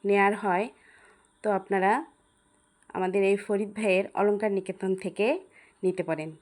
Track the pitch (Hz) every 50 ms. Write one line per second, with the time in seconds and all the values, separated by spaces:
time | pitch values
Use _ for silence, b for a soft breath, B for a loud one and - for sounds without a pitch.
0 | - 202 202 202 196 202 208 202 220 202 180 185 220 254 b b b b b b
1 | b b b b b b _ _ - 214 202 190 190 - 196 190 185 196 220 277
2 | 320 - _ _ _ _ _ _ _ _ _ _ _ _ _ _ _ _ - -
3 | 190 185 185 202 196 196 202 202 202 - 208 196 214 196 208 214 214 202 185 185
4 | 196 - _ - 196 208 208 202 220 214 202 196 185 - 185 - 196 185 185 185
5 | - 185 170 - 208 240 302 381 - b b b b b b b - 185 180 185
6 | 170 - 160 156 156 160 156 -